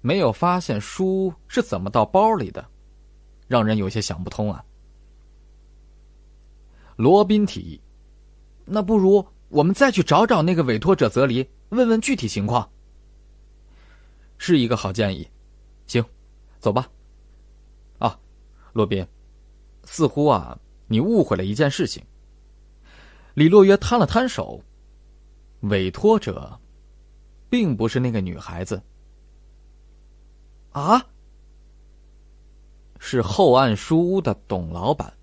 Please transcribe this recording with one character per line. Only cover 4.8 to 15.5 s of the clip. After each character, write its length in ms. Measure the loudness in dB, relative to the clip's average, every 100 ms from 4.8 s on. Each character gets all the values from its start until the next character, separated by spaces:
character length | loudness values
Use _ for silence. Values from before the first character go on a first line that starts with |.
| -20 -20 -20 -20 -20 -20 -20 -20 -20 -20 -20 -20 -20 -20 -20 -20 -20 -20 -20 -20 -20 0
罗 260 | 4 6
宾 220 | 4 2 0
提 160 | -6
议 180 | -14 -18 -20 -20 -20 -20 _ -20 -20 -20 -6
，“那 160 | -4
不 160 | 2 4
如 280 | 6 4 2 -20 -2
我 160 | 0
们 100 | 2
再 160 | 4 2
去 140 | 2
找 240 | 2 4 4
找 140 | 2
那 120 | 2
个 80 | 0
委 140 | 0 0
托 160 | 0
者 140 | 2 2
泽 180 | 2 0
离， 240 | 0 -4 -12 -6
问 180 | 0 2
问 140 | 2
具 160 | 0 -4
体 100 | -4
情 180 | -4 -2
况。 240 | -2 -4 -18 _ -20 -20 -20 -20 -20 -20 -20 _ -20 -20 -20 -20 _ -20 _
”“是 220 | 0 2
一 80 | 2
个 80 | -2
好 160 | -4
建 240 | -2 -2 -2
议。 100 | -12 -20 -20